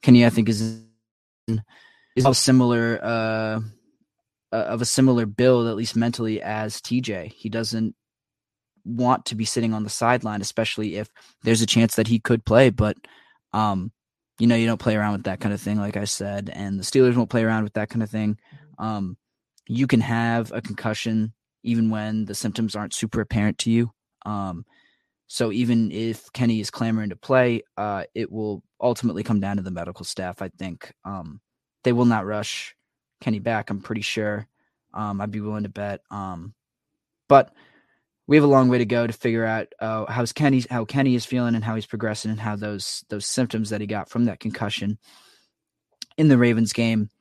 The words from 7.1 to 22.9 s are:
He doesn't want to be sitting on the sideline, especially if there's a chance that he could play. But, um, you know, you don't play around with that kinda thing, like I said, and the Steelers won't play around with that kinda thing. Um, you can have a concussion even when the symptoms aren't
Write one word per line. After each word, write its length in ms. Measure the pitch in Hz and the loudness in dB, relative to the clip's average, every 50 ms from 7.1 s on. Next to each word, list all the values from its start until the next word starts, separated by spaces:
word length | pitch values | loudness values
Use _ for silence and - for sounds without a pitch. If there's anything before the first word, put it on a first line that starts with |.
| 104 92 80 110 - | -6 -8 -8 -12 -16
He 140 | _ - 113 | _ -12 -8
doesn't 460 | 104 113 113 110 113 110 110 110 - _ _ _ _ _ _ _ _ _ _ _ _ _ _ _ _ _ _ | -6 -6 -6 -4 -4 -2 -4 -4 -6 _ _ _ _ _ _ _ _ _ _ _ _ _ _ _ _ _ _
want 400 | - 120 117 123 123 127 - - - | -10 -4 0 2 2 2 0 0 -8
to 80 | - | -6
be 100 | 107 110 | -6 -4
sitting 280 | 107 - 127 117 113 110 | -4 -2 -2 -2 -2 -2
on 100 | 107 107 | -4 -6
the 60 | 104 | -8
sideline, 520 | - - 120 117 123 120 - 110 107 104 | -6 -2 2 2 2 2 0 -4 -6 -6
especially 560 | 101 - - - 113 - - - 107 107 82 101 | -8 -6 -2 -2 -2 -2 -2 -4 -6 -6 -4 -6
if 120 | 104 - _ _ - - _ _ | -8 -10 _ _ -20 -20 _ _
there's 200 | _ 113 113 113 | _ 2 4 4
a 40 | 113 | 4
chance 300 | 107 - 120 117 110 - | 4 4 4 4 4 4
that 120 | - 110 107 | 2 2 2
he 120 | 117 110 | 2 0
could 260 | - - 123 110 - | 4 2 0 2 2
play. 240 | - 110 117 135 127 | 4 8 8 8 8
But, 280 | 104 - 110 107 - - _ - - _ _ _ _ _ _ _ - | 6 4 0 0 0 -6 _ -20 -20 _ _ _ _ _ _ _ -2
um, 380 | 107 107 107 101 95 90 113 _ _ _ _ _ _ _ _ _ _ | 0 0 0 0 -2 -6 -8 _ _ _ _ _ _ _ _ _ _
you 80 | 113 | 4
know, 100 | 117 117 | 4 4
you 120 | 113 113 113 | 4 2 0
don't 100 | 113 110 | 0 0
play 200 | - 120 107 107 | 0 0 0 2
around 160 | 104 104 104 | 0 0 -2
with 100 | 101 - | -2 -4
that 160 | 101 92 90 | -6 -6 -4
kinda 180 | - 107 101 101 | -4 -4 -4 -2
thing, 220 | - 101 104 104 | -4 -4 -2 -2
like 180 | 101 101 104 101 | -2 -2 -4 -4
I 60 | 104 | -4
said, 480 | 101 - - 104 101 101 101 101 98 - | -4 -6 -6 -6 -6 -6 -6 -8 -8 -10
and 240 | - 101 98 98 98 | -10 -8 -6 -6 -6
the 60 | 90 | -6
Steelers 320 | - - 135 131 123 120 | 0 4 4 6 6 6
won't 140 | 123 120 - | 2 0 2
play 120 | - 120 113 | 0 0 2
around 200 | 110 113 110 107 | 2 2 0 -2
with 100 | 104 _ | -4 _
that 160 | 110 107 107 | -6 -6 -4
kinda 160 | - 117 110 | -4 -4 -4
thing. 320 | 104 107 110 107 107 107 107 _ _ - - - _ - - | -4 -4 -4 -2 -2 -4 -4 _ _ -20 -20 -20 _ -14 -10
Um, 400 | - 110 107 104 98 92 95 _ _ _ _ _ _ _ _ _ _ _ | -8 -6 -6 -6 -6 -8 -10 _ _ _ _ _ _ _ _ _ _ _
you 200 | 113 117 135 127 | -2 -2 0 4
can 140 | - 117 | 4 2
have 500 | 113 - 117 117 117 117 117 117 113 107 | 4 2 0 0 0 0 0 0 -2 -4
a 100 | - 120 | -8 -10
concussion 720 | 113 - 101 - - 113 110 - - 117 110 110 110 110 113 _ _ _ _ _ _ | -8 -8 -12 -6 -4 -4 -4 -4 -4 -2 -2 -2 -2 -2 -6 _ _ _ _ _ _
even 260 | 113 117 117 113 110 | -2 0 2 2 0
when 360 | 110 107 107 107 107 110 107 | 0 -2 -4 -4 -4 -4 -4
the 100 | 98 101 | -6 -8
symptoms 400 | - - 110 98 - 113 107 - | -6 -6 -6 -2 -2 -4 -4 -4
aren't 180 | 107 104 - | -6 -8 -8